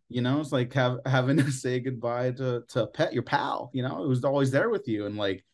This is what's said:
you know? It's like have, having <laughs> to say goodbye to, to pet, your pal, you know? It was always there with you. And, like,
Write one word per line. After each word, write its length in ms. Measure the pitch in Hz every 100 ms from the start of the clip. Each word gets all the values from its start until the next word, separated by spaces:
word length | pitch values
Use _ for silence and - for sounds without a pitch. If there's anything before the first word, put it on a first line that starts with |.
| -
you 120 | 123
know? 180 | 123 143
It's 120 | 151
like 220 | 131 127
have, 240 | 135 123 127 131
having 320 | 131 127 151
<laughs> 80 | 139
to 60 |
say 280 | 131 127 127
goodbye 520 | 127 131 120 120 127
to, 320 | 123 127 120 -
to 180 | 117 107
pet, 260 | - 170
your 100 | 120
pal, 460 | - 143 139 - 131
you 100 | 131
know? 200 | 127 160
It 40 | 165
was 160 | 127
always 280 | 120 139 139
there 180 | 139 220
with 180 | 233 -
you. 180 | 104 104
And, 120 | 104
like, 280 | 101 90 -